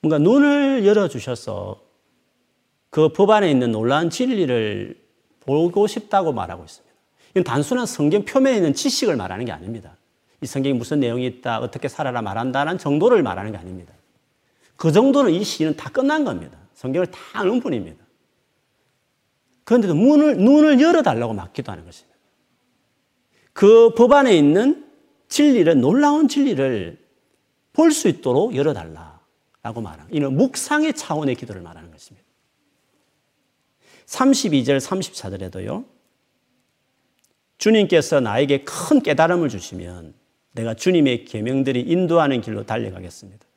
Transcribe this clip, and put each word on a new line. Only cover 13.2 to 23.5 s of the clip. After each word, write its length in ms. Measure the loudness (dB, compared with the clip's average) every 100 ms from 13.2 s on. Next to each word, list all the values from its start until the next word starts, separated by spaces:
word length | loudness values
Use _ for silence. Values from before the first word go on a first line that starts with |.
말하는 300 | 0 -4 -10
게 60 | -12
아닙니다. 360 | -14 -18 -20 _ _ _ _ _ _ _ _ _
그 160 | 0
정도는 400 | 2 4 2 2
이 100 | 0
시인은 340 | -4 -4 -4 -4
다 140 | -8
끝난 340 | -4 -2 0
겁니다. 340 | -2 -6 -12 -20 _
성경을 320 | _ -8 -4 -6
다 80 | -8 -16
아는 260 | -4 -2 -2
분입니다. 460 | -4 -8 -8 -16 _ _ _ _ _ _ _ _ _ _ _ _ _ _ _ _
그런데도 300 | 0 2 2
문을, 420 | 2 4 6 4 4
눈을 440 | 6 6 6 6
열어달라고 520 | 4 4 2 -2 -4
막 200 | -8 -10
기도하는 320 | -12 -12 -14
것입니다. 320 | -18 -20 _ _ _ _ _ _ _ _ _ _ _ _ _ _ _